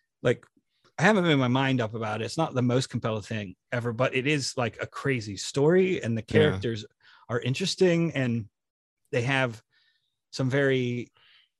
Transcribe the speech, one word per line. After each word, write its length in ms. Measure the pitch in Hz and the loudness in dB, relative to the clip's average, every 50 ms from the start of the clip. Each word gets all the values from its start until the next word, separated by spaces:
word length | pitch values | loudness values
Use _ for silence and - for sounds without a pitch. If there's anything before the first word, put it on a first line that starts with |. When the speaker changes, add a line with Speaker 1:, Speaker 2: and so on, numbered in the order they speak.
| _ _ _ _ | _ _ _ _
Speaker 1:
Like, 220 | - 123 120 120 - _ _ _ _ _ _ _ _ _ _ - | 0 0 0 0 -4 _ _ _ _ _ _ _ _ _ _ 2
I 60 | 151 | 4
haven't 200 | 196 220 196 175 | 4 4 4 4
made 120 | 170 151 | 4 4
my 120 | 139 131 120 | 4 4 2
mind 320 | 123 131 135 135 131 123 | 2 2 2 0 0 0
up 140 | 117 104 113 | -2 -4 -4
about 260 | 110 113 107 107 110 | -6 -6 -6 -4 -6
it. 60 | 110 | -6
It's 100 | 107 - | -6 -2
not 160 | 160 160 151 | -2 -2 -2
the 80 | 139 127 | 0 0
most 300 | 123 123 120 131 131 - | 2 2 2 2 0 -2
compelling 320 | - 120 - 117 110 107 | -6 -4 -4 -2 -4 -4
thing 320 | 98 - 113 107 104 92 90 _ _ _ | -6 -6 -6 -6 -6 -8 -12 _ _ _
ever, 220 | - 120 117 120 113 | -6 -4 -4 -4 -2
but 200 | 110 127 131 - | 0 0 0 0
it 120 | 131 123 | 0 0
is, 260 | 143 156 143 127 - - - | 0 0 0 -2 -4 -4 -4
like, 180 | 120 113 - - | -4 -4 -4 -8
a 40 | 107 | -12
crazy 520 | - - - - 139 135 120 104 107 98 90 | -10 -10 -6 -4 -4 -4 -4 -4 -8 -10 -8
story, 640 | - - - 143 143 156 175 185 190 165 180 - | -10 -6 0 2 4 4 6 4 4 2 0 -2
and 160 | - 113 117 113 | -2 -2 -2 -4
the 60 | - - | -4 2
Speaker 2:
Yeah. 40 | - | 4
Speaker 1:
characters 500 | 156 156 151 - 95 123 120 117 107 - - _ _ _ - - - - - | 4 4 4 2 0 -4 -4 -6 -6 -10 -14 _ _ _ -20 -20 -20 -10 -6
are 100 | 117 123 | -6 -2
interesting, 720 | - 123 131 - 196 180 - - 185 180 170 170 170 160 | -2 -2 -2 -2 -2 -4 2 2 4 4 4 4 2 0
and 380 | - 139 131 120 117 117 101 - _ _ _ _ _ _ _ _ _ _ _ _ | 0 -2 0 0 0 -2 -4 -8 _ _ _ _ _ _ _ _ _ _ _ _
they 120 | - 127 | -2 -2
have 400 | 113 131 139 131 - - 110 110 _ _ _ _ _ _ _ _ _ _ _ _ _ _ | 0 2 2 2 0 0 -2 -10 _ _ _ _ _ _ _ _ _ _ _ _ _ _
some 180 | - - 135 127 | -6 -2 -2 0
very, 600 | 127 143 139 135 135 131 123 120 120 120 113 - _ _ _ _ _ _ _ _ _ | 2 2 2 4 2 2 0 -2 -4 -6 -8 -10 _ _ _ _ _ _ _ _ _